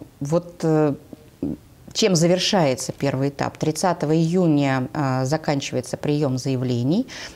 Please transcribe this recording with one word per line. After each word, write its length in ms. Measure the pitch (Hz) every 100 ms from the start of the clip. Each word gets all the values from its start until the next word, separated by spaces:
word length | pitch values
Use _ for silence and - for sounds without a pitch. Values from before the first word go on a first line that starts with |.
| - -
вот, 340 | 143 170 170 -
э, 300 | 160 156 151 135 - - - - 73 - - - - -
чем 200 | 214 165
завершается 760 | 170 180 - 202 143 123 -
первый 380 | - 139 135 139
этап. 280 | 139 123 -
Тридцатого 560 | 156 151 185 170 147
июня, 760 | 160 165 185 170 147 139 131 127
э, 320 | 156 135 131 131
заканчивается 680 | 156 - 139 - 127 - -
прием 400 | 151 147 147 127
заявлений. 720 | 139 127 127 120 131 202 262 - -